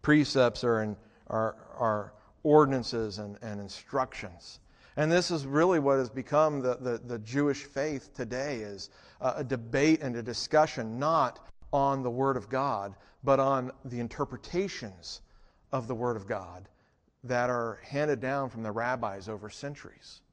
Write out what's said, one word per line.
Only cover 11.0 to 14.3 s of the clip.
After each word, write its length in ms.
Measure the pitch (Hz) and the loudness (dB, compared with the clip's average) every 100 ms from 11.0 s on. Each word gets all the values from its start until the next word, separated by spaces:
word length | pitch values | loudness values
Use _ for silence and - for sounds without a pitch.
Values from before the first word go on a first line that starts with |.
| 147 165 123 - - - - | 0 2 0 -2 -20 -20 -2
on 280 | 143 139 135 | 2 2 0
the 80 | 123 | -2
Word 280 | 123 135 131 | 0 0 0
of 120 | 101 | -2
God, 460 | 131 139 107 101 95 - _ | -2 0 -2 -6 -12 -20 _
but 160 | 135 135 | 2 4
on 320 | 135 135 127 - | 4 2 -2 -10
the 160 | 131 120 | -10 -6
interpretations 1200 | 117 - 139 | -6 -4 -6